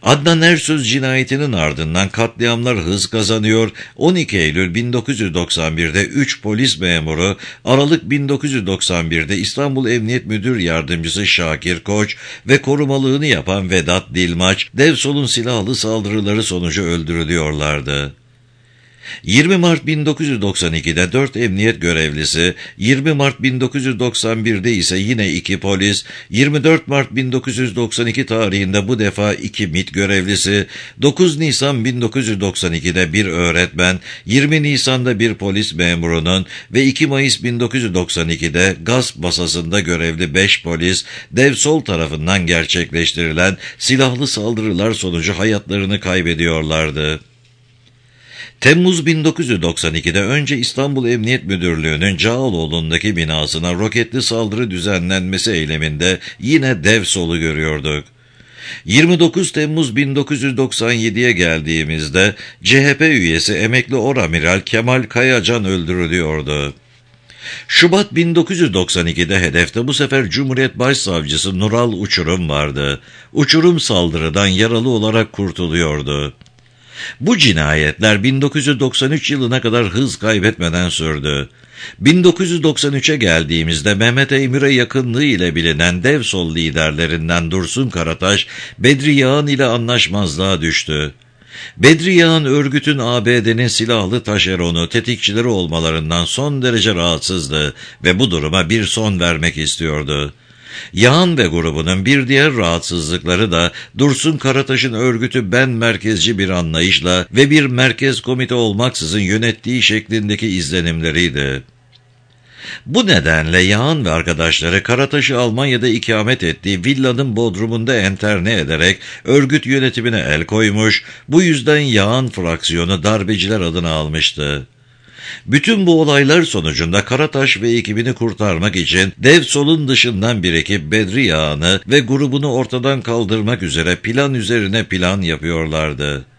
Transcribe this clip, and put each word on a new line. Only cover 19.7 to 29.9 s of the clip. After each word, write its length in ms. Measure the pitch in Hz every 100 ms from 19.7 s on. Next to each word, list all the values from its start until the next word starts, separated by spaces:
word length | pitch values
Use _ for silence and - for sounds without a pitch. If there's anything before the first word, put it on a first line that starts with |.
| 165 139
bin 200 | 156 147
dokuz 220 | 147 151
yüz 140 | 123
doksan 320 | 98 92 87
ikide 380 | 80 78 80 90
dört 240 | 117 135 101
emniyet 440 | 120 95 110 113
görevlisi, 760 | 85 82 78 73 78 80 90 - - -
yirmi 340 | 104 135 143
Mart 300 | 147 139 131
bin 180 | 131 127
dokuz 240 | 131 139
yüz 140 | 131 113
doksan 460 | 123 - 113 113
birde 280 | 113 104 104
ise 260 | 110 85 92
yine 340 | 101 120 98
iki 260 | 78 - 95
polis, 460 | 98 95 101 98 - - -
yirmi 340 | 101 139 147
dört 240 | 147 160 -
Mart 260 | 139 135
bin 180 | 113 131
dokuz 260 | 127 135 113
yüz 180 | 127 101
doksan 300 | 117 - 117
iki 200 | 113 135
tarihinde 640 | 113 107 98 95 101 98
bu 100 | 123
defa 360 | 104 92 104
iki 320 | 98 101 - 101
mit 260 | 80 95